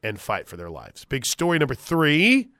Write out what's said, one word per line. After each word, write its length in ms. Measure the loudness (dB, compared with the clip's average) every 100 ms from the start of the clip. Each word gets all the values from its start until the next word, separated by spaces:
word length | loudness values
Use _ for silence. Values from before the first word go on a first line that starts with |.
and 180 | -8 -10
fight 280 | -6 -6 -6
for 80 | -14
their 120 | -12
lives. 360 | -14 -16 -20
Big 200 | -8 -6
story 320 | -4 -2 0 2
number 200 | 0 -2
three. 720 | -2 2 4 4 4 4 0